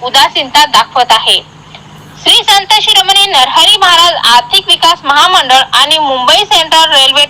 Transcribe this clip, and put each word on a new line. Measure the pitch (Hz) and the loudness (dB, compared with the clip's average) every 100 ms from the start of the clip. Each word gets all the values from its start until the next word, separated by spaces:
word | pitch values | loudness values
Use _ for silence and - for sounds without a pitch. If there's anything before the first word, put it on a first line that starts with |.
उदासीनता | 247 269 302 339 269 285 294 | -4 0 0 -2 -4 0 0
दाखवत | 262 - 269 247 | 0 -2 -2 0
आहे. | 226 226 190 - - - - - - - - | 0 0 -4 -6 -18 -20 -20 -20 -20 -20 -10
श्री | - 403 | -4 -2
संत | - 403 381 427 | 0 0 0 -2
शिरोमणी | 427 427 381 392 392 | 0 0 0 0 0
नरहरी | 320 254 311 339 415 | 0 0 0 0 2
महाराज | 359 339 349 320 - | 2 2 2 0 0
आर्थिक | - - 392 - | 0 0 -2 -2
विकास | - 330 349 | 0 0 0
महामंडळ | - 285 349 370 269 262 262 | -2 0 2 0 2 0 0
आणि | 240 285 311 | -2 0 0
मुंबई | 294 262 254 330 403 | -2 -2 0 0 0
सेंट्रल | 381 320 320 320 | -2 0 0 2
रेल्वे | 294 269 277 285 | 2 0 0 0